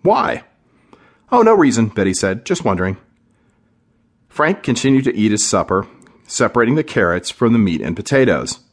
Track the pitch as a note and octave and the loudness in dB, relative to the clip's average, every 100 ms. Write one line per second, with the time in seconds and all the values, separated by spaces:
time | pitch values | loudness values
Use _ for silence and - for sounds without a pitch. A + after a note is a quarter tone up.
0 | F3+ A#3 C#3+ - _ _ _ _ _ - | 2 0 -2 -6 _ _ _ _ _ -20
1 | _ _ _ B3 A3 G#3 C#3+ A2 A2 G#2+ | _ _ _ 2 4 6 4 2 -2 0
2 | F#2+ F#2 F#2+ F#2+ - F3 G#2+ F#2 F#2 F#2+ | -2 0 -4 -4 -6 -4 -2 -2 -2 -6
3 | _ _ _ _ _ _ _ _ _ _ | _ _ _ _ _ _ _ _ _ _
4 | _ _ _ - D3+ G3 - A#2 C#3 C3+ | _ _ _ -2 -2 -2 -4 -2 2 2
5 | C3 - G#2+ G#2 - G2 D#2+ F#2+ - - | 0 0 0 0 0 -2 0 -2 -4 -16
6 | _ _ _ - A#2 A#2+ A#2 D3+ D#3 B2 | _ _ _ -2 0 2 2 0 -2 0
7 | F2+ F2+ - - A#2+ A#2 G2 D#2+ D2+ F2 | 0 -2 -6 -2 0 2 2 -2 -6 -8
8 | - C#3 B2 D2+ B1 - _ | -2 2 2 0 -4 -12 _